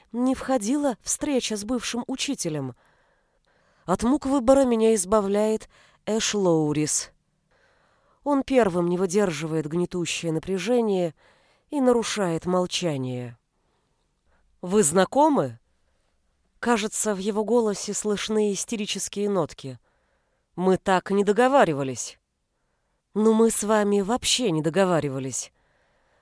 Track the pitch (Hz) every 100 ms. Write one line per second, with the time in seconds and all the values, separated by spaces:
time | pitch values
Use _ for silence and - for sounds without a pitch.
0 | _ 233 254 262 - 262 202 294 285 214
1 | - - 294 262 - 214 208 247 - 233
2 | - 269 - 254 170 151 131 - _ _
3 | _ _ _ _ _ _ _ _ - 185
4 | 233 285 269 277 226 269 254 226 220 226
5 | 180 214 196 202 214 220 - _ _ _
6 | - 220 - 208 185 160 151 151 151 -
7 | - _ _ _ _ _ _ _ _ _
8 | _ _ 285 277 - 262 214 175 175 175
9 | 190 196 196 147 160 160 147 170 175 180
10 | 165 - 165 156 185 190 185 247 220 190
11 | 175 - _ _ _ _ _ 294 254 233
12 | 214 214 180 165 180 180 180 - 175 139
13 | 127 123 120 117 _ _ _ _ _ _
14 | _ _ _ _ _ _ 180 208 151 185
15 | 185 262 311 262 135 113 _ _ _ _
16 | _ _ _ _ _ _ 233 226 208 -
17 | 214 190 196 208 208 240 220 196 - 196
18 | 214 202 - 214 208 190 - 226 208 196
19 | - 202 202 190 147 - 135 127 _ _
20 | _ _ _ _ _ - 185 185 - 185
21 | - 196 202 208 254 277 190 139 135 120
22 | - - _ _ _ _ _ _ _ _
23 | _ 202 220 220 226 - 208 214 202 202
24 | 190 247 - - 240 156 156 170 190 165
25 | 143 135 131 120 - _ _ _ _ _
26 | _ _